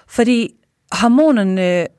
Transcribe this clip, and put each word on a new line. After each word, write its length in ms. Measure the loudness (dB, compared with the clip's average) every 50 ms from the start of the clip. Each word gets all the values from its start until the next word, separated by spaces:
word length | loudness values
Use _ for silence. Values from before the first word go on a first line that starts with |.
| _
Fordi 420 | _ -4 -2 0 0 0 0 -2 -6 -10 _ _ _ _ _ _ _
hormonerne, 960 | -6 -2 0 2 2 4 2 2 2 0 0 -2 -2 -2 -2 -2 -2 -2 -4 -6 -10